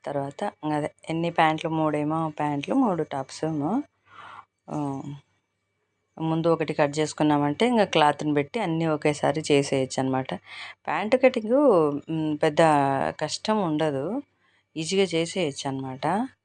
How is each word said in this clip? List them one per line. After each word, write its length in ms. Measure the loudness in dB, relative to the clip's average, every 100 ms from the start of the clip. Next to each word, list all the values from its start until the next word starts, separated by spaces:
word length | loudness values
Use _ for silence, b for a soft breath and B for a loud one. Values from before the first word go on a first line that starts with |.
తర్వాత 400 | -6 -6 -6 -6 -8 -6
అదే 240 | -4 -2 -4 _ -6
ఎన్ని 200 | -2 -2
ప్యాంట్లు, 380 | 2 2 2 -2
మూడేమో 600 | 0 0 0 0 -2 -4
ప్యాంట్లు, 440 | -2 -2 -2 -2
మూడు 280 | 0 2 0
టాప్స్ 420 | -2 -6 -8 -6
ఏమో. 260 | -4 -2 -2 -2 -4 _ B B B B B _ -10
ఆ, 80 | -6 -4 -6 -10 -14 _ _ _ _ _ _ _ _ _ -6
ముందు 320 | -2 0 2
ఒకటి 260 | 2 0
కట్ 240 | 2 0 2
చేసుకున్నామంటే 680 | -2 2 2 4 2 2 2
ఇంకా 180 | 2
క్లాత్ని 500 | 2 4 4 2 0
పెట్టి 240 | 0 0 -4
అన్నీ 260 | -2 0 0
ఒకేసారి 560 | 2 0 0 0 -2 2
చేసేయచ్చు 480 | 2 4 0 0 -2
అనమాట. 300 | 0 -2 -4 -8 B B B B -6
ప్యాంటు 300 | -4 0 4
కటింగ్, 400 | 4 2 0 4 6 6 4 0 -6
ఉమ్, 240 | -4 -4 0
పెద్ద 220 | 0 4 6 6 4 0 -2 -4
కష్టం 420 | -6 -6 -2 0
ఉండదు, 420 | 0 0 0 -2 -4 -6 -10 _ _ _ _ -8
ఈజీగా 300 | -2 0 0
చేసేయచ్చు 540 | 0 -2 -2 -4 -4 -6
అనమాట. 380 | -6 -8 -6 -2 -2 -4 _